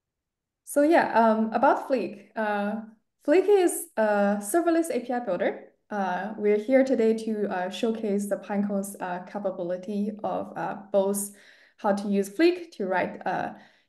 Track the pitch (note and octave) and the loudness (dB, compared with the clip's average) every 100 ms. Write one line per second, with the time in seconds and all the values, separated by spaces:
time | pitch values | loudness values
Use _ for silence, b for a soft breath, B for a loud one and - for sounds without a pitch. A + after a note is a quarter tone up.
0 | _ _ _ _ _ _ - C#4+ D4 E4 | _ _ _ _ _ _ -4 2 4 4
1 | - A3 A3+ A3 A3 A#3 C#4 - - B3+ | 4 4 4 4 0 2 4 2 0 -2
2 | F3 G3+ - - G#3+ G#3 G3+ A3+ - - | -2 -8 -12 -6 -2 -2 -2 -4 -8 -18
3 | _ _ - E4+ F#4+ G4+ F4 - - - | _ _ 2 4 6 4 4 0 -8 -2
4 | G#3+ G#3 G3+ G#3 - E4+ E4 E4 E4 B3 | 0 2 2 0 -2 0 2 2 0 -4
5 | B3 B3 A#3+ F3 A#3 - - _ - G#3 | -4 -4 -2 -2 -2 -4 -12 _ -10 -4
6 | F#3+ F3+ G3+ A3 G#3 G#3 G#3+ C4 C4+ A#3 | -4 -4 -6 -2 2 2 4 4 6 4
7 | A3 A3 A3 G#3+ G3+ F#3 F#3 G#3 A#3 A3 | 2 2 -2 -2 -2 -2 -4 -4 -2 -2
8 | A3 G3+ G3+ F#3+ - G3+ G3+ G3+ G3 - | -2 -2 -2 -4 -4 -4 -2 -2 -6 -8
9 | F#3 F3+ F#3 G3+ G3 F#3 F3 F3+ G3+ G3+ | -8 -8 -8 -8 -6 -6 -6 -6 -6 -4
10 | G#3 - F#3+ F3+ G3 - E3+ - - G3+ | -4 -6 -6 -6 -8 -8 -8 -10 -2 0
11 | G3 G3+ - b b b b b G#3+ G3+ | 2 0 -6 b b b b b -2 0
12 | G#3 G3 G3 - E4+ F4 - - F#3 F3+ | 0 0 0 2 2 2 -6 -8 -2 -2
13 | G3+ - G3 F3 - - B B | -2 -4 -6 -4 -6 -10 B B